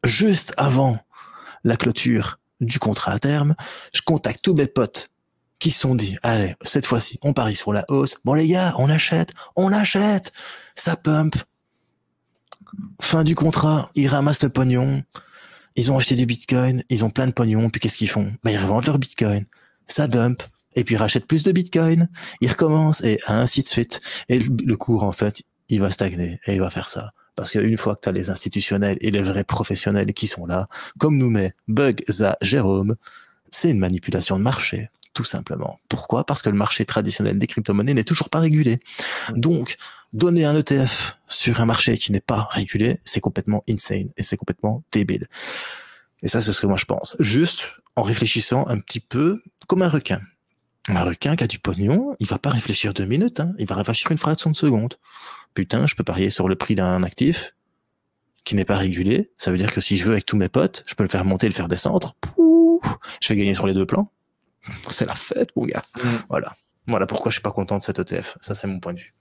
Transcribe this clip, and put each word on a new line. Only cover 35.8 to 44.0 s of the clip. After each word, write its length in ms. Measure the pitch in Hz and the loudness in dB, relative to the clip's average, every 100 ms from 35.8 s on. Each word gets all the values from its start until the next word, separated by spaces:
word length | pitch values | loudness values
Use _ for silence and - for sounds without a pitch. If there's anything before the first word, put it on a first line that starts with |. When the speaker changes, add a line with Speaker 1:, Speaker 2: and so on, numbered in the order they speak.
| _ | _
Speaker 1:
Pourquoi ? 360 | 123 - 120 - | -8 -2 -2 0
Parce 160 | 143 | -2
que 80 | - | 0
le 80 | 101 | 0
marché 280 | 104 - 110 | 0 -2 -2
traditionnel 540 | - 104 - 104 101 | 0 -2 -2 0 0
des 80 | 107 | -2
crypto-monnaies 460 | - 104 101 117 | -2 0 0 2
n'est 100 | 135 | 2
toujours 260 | 110 160 - | 2 0 0
pas 100 | 156 | 2
régulé. 400 | 160 151 139 117 - - - - - | 4 4 4 0 -4 -10 -8 -6 -6
Speaker 2:
Mm. 100 | - | -2
Speaker 1:
Donc, 380 | 127 165 120 - - - _ | 0 0 -2 -8 -14 -20 _
donner 320 | 113 175 170 151 | 0 2 4 4
un 80 | |
E 80 | 151 | 2
T 240 | 151 139 131 | 2 2 2
F 320 | - - - _ | 0 -4 -8 _
sur 340 | - - 113 | -2 0 2
un 40 | 113 | 2
marché 320 | 113 - 110 | 4 2 2
qui 140 | - | 0
n'est 80 | 101 | -2
pas 280 | - 110 110 | 0 -2 0
régulé, 480 | - 101 - 110 - - | -2 -2 0 2 0 -2
c'est 160 | - | -2
complètement 420 | - - - 104 - | -2 -4 -2 -2 -2
insane 400 | 107 - 98 | -2 -2 -4